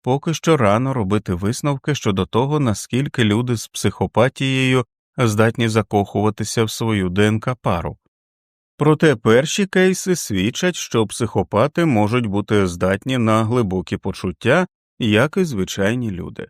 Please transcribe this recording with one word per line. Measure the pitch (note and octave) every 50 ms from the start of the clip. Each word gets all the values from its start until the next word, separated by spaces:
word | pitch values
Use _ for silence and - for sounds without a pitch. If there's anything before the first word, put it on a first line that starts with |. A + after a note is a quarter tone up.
поки | _ B2+ B2+ C#3+ - F3 D#3
що | - - E3 D#3+
рано | C#3 A#2 G2 G2+ A2+ C3 C3+ C3
робити | B2+ G#2 F#2 G2+ G#2+ - - F#2
висновки | E2+ G2 G2+ A#2+ - - D3 C#3+ C3+ _ - C#3+
щодо | - - A2+ G2 G2 F#2
того, | - - A2 C3 C#3 D3+ D3+
наскільки | C#3+ A#2+ G2+ - - - - A#2+ C#3 D3 - - A#2
люди | G#2 G2+ A2+ B2 B2 A#2+
з | A2+ -
психопатією | - _ - - G#2 - - G2 F2+ _ G#2+ A#2 C3+ _ - C#3 C3+ C3+ C3 C3 B2+ B2+ C3 A#2+ _ _ _ _ _ _
здатні | - B2+ A2+ G#2 G#2 A2 A#2 - - A#2 A2+
закохуватися | G#2+ A2+ G2+ _ - G#2 G2+ - - G#2 G2+ G#2+ G#2 - A2 - - A#2+ A2+
в | G#2+
свою | - - A#2+ A2+ A2 G2+ F#2 F2+
Д | F2+ G2+ G#2
Н | G#2+ G#2+ G#2+
К | - C3 B2+
пару. | _ - B2 F#2+ E2+ D#2+ D2 - _ _ _ _ _ _ _ _ _ _ _ _ _ _ _ _
Проте | - D3 D3+ D#3 - E3+ D#3 C3+
перші | - _ G#2+ A2 B2 C#3 D3+ - - G3+
кейси | F#3+ - F#3+ F#3 F#3+ F#3 - - F#3+ F3+
свідчать, | D#3+ - - - F#3+ F#2 A2+ - - - F3+ E3+
що | - - - - A#2+ A2
психопати | G2 - - B2 G#2+ - G#2+ F#2 _ - G2+ B2 D3 _ - E3+
можуть | D#3+ B2+ G#2 G#2 G2+ A#2 B2+ A#2+
бути | G#2 F#2+ G2+ G#2 - A2 G#2 G2
здатні | F2+ E2+ F2 F2+ F#2 G2 G2 - C3 C3
на | B2+ A#2 A2 A2 A2 A2+
глибокі | A2 B2 B2 A#2 F#2 F#2+ F#2 F2 - G2
почуття, | F#2 _ G2 F#2+ - - F#2 F2 _ - A2 C#3 F3+ F#3 - _ _ _ _ _ _
як | C3 G#2+ G#2 G#2+ C3 D3+ -
і | G3 F#3
звичайні | D#3+ C3 F#2+ F#2 F2 - - F#2+ G2+ A#2 B2+ A#2+ A2
люди. | F#2+ E2+ F2 F2 A2 - -